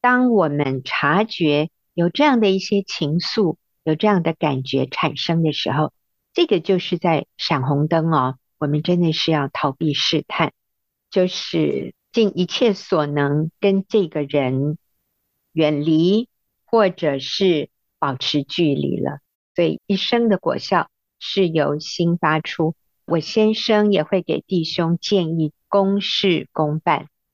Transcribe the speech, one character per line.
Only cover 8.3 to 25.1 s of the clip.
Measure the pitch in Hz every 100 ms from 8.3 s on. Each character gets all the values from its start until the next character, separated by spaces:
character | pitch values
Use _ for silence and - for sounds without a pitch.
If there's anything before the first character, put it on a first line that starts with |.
| 135 _ _
我 | 147
们 | 151
真 | 156 175
的 | 170
是 | 156 -
要 | 156 139
逃 | - 143
避 | 139 160
试 | 135 - 156 -
探， | - 165 _ _ _ _ _ _
就 | - 180
是 | - - 170 151 139 - - _
尽 | - 214 170
一 |
切 | 180 - 240
所 | 190 - 175 147
能 | 147 143 147 160 _
跟 | 202 196 -
这 | 220 170
个 | 156
人 | 139 147 131 131 143 156 _ _ _ _ _ _ _
远 | 156 151 147 151
离， | 156 175 208 247 _ _ _ _
或 | 233 196
者 | - 160 139
是 | 135 - 190 160 - _ _ _
保 | 147
持 | 131 - 151
距 | 139 - 160
离 | 143 143 -
了。 | 135 143 _ _ _
所 | -
以 | 165 151 _
一 | 196
生 | - 240 233
的 | 190
果 | - 202
效 | - 180 - _ _ _
是 | - 196 185
由 | 160 143 147
心 | - - 170 170
发 | 160 156
出。 | - - 160 - _ _ -
我 | 165
先 | 156 220 214
生 | 220 - 214 208
也 | 190
会 | 156 190
给 | 170 151 -
弟 | 180
兄 | 160 - 165 170
建 | -